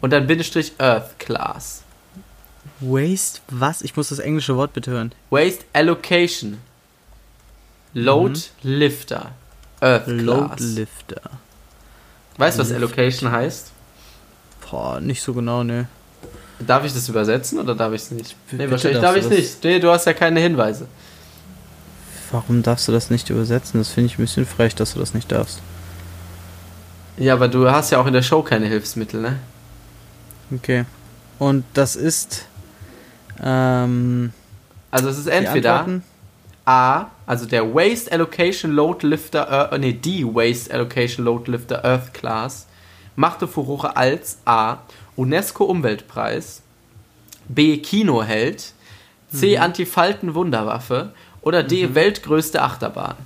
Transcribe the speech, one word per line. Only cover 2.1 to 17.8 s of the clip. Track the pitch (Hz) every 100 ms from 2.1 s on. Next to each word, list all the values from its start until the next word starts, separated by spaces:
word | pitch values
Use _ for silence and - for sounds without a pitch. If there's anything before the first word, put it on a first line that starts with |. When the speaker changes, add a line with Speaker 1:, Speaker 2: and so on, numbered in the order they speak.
| 185 - - - - 143 -
Speaker 2:
Waste | 131 131 156 190 - - -
was? | 123 135 165
Ich | - -
muss | 147
das | 143
englische | - 156 139 131
Wort | 139
bitte | - 123
hören. | 123 113 - _
Speaker 1:
Waste | 139 170 180 -
Allocation | 139 160 170 - 175 175 - 107 104 123 _ _ _ _ - _ _ _ - _ _ _
Load | 127 120 139 175 147 - -
Speaker 2:
Mhm. | 131
Speaker 1:
Lifter | 139 147 147 - - - 127 - - - -
Earth | 127 120 127
Speaker 2:
Load | 120 117 127 143 -
Speaker 1:
Class. |
Speaker 2:
Lifter. | 120 110 110 - - 101 - 131 _ - - _ - - - - _ -
Speaker 1:
Weißt | 131 123
du, |
was | 120
Speaker 2:
Lift. | 120
Speaker 1:
Allocation | 117 123 127 127 127
heißt? | 117 139 - - - - _ - - - _ _ - -
Speaker 2:
Boah, | 64 60 64
nicht | 80 127
so | -
genau, | 123 117 120
ne. | 120 120 123 - - - - - - -
Speaker 1:
Darf | 113 127
ich | 143
das | 127 123
übersetzen | 110 107 123 127 320
oder | 127
darf | 113